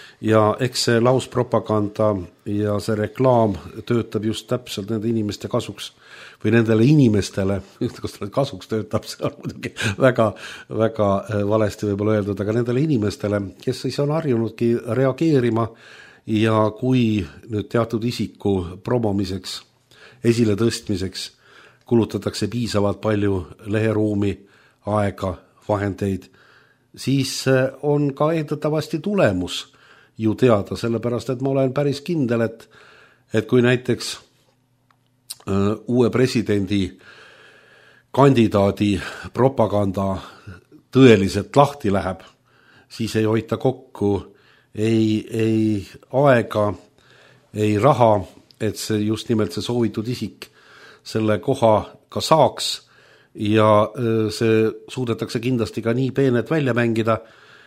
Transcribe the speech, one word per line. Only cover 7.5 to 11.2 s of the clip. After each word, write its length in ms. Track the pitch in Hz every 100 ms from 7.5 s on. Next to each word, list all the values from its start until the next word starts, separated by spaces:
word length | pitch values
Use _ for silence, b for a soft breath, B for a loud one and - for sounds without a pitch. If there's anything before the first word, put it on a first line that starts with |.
| 98 - -
<laughs> 220 | 123 -
kas 160 | - -
ta 80 | 101
kasuks 400 | 135 139 92 -
töötab, 380 | 110 104 113 -
see 160 | -
on 140 | 147 -
muidugi 320 | - - 117 - 107 98
väga, 340 | 131 120 110 - B B B
väga, 420 | 107 110 - 101 98